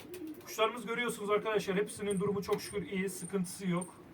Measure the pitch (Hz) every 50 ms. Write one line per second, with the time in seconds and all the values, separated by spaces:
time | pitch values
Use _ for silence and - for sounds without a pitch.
0 | - - 359 - 311 311 302 - - - - - 214 214 226 247 202 214 233 233
1 | 240 226 - - 208 196 208 208 214 220 214 202 - 196 185 196 208 - - -
2 | 208 202 202 180 196 208 196 202 - - 208 - - - 202 202 - - 196 185
3 | 190 196 185 - 180 - 196 196 180 - - - 196 180 170 175 180 - - -
4 | - -